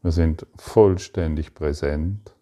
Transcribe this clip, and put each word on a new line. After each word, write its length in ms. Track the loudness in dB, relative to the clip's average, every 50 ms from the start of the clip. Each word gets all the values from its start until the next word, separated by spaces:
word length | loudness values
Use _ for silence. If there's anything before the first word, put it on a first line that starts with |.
Wir 100 | 0 0
sind 360 | 2 2 2 2 0 -2 -8 _ _
vollständig 960 | -20 -20 0 4 6 6 6 4 0 -6 -10 -6 -4 -4 -2 -4 -4 -6 -8 _
präsent 800 | -6 -4 -4 -4 -2 -4 -4 -4 -2 -4 -6 -6 -8 _ -20 _ _